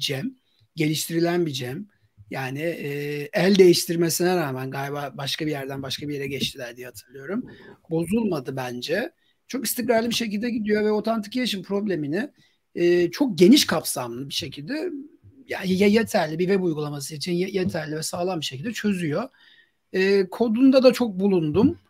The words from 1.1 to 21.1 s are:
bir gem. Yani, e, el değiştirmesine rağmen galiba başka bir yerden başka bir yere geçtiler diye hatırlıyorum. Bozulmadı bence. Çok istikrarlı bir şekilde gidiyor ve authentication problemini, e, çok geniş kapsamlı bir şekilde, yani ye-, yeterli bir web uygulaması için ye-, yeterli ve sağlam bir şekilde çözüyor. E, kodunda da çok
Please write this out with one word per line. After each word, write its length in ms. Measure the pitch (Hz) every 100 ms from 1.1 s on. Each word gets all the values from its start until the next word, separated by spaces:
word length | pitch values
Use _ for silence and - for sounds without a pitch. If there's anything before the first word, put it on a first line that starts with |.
| 165 170 175 165
bir 80 | 131
gem. 260 | 123 147 208 _ _ _ -
Yani, 300 | 143 131 139
e, 300 | 165 160 147 143 147 147 143
el 220 | - 180 196
değiştirmesine 800 | 185 170 - 170 170 - 175 180
rağmen 360 | 147 131 131
galiba 400 | 135 139 147 143
başka 320 | 139 139 - 156
bir 60 |
yerden 300 | 143 135 139
başka 240 | 135 - 147
bir 60 |
yere 140 | 143 139
geçtiler 500 | 135 117 135 120 123
diye 100 | 123
hatırlıyorum. 580 | - - 135 139 214 - - - - -
Bozulmadı 640 | 160 165 226 220 156 131 135
bence. 560 | 127 123 123 180 311 _ _ _ -
Çok 180 | - 214
istikrarlı 440 | - 220 226 233
bir 60 | 226
şekilde 340 | 226 202 240
gidiyor 340 | 240 208 208 214
ve 40 |
authentication 720 | 214 214 226 208 254 233 196
problemini, 640 | 170 202 208 165 143 175 285 _ _ _ _ -
e, 360 | 175 175 175
çok 260 | - 285 160
geniş 280 | 180 285 -
kapsamlı 640 | 165 - 143 123 117 139
bir 40 |
şekilde, 560 | - 143 143 151 302 370 285 - _ - - -
yani 240 | - 190
ye-, 160 | 185 208
yeterli 500 | 214 208 208 156 156
bir 60 | 180
web 160 | 196
uygulaması 520 | 180 151 147 147 139 156
için 160 | 180
ye-, 180 | 175 190
yeterli 440 | 190 185 170 151 151
ve 80 |
sağlam 360 | 160 185 180 175
bir 60 | 143
şekilde 280 | 131 196
çözüyor. 500 | 214 214 190 165 156 262 _ _ _ _ _ _
E, 360 | 190 190 196 185
kodunda 540 | - 233 220 269 262
da 100 | 254
çok 260 | - 240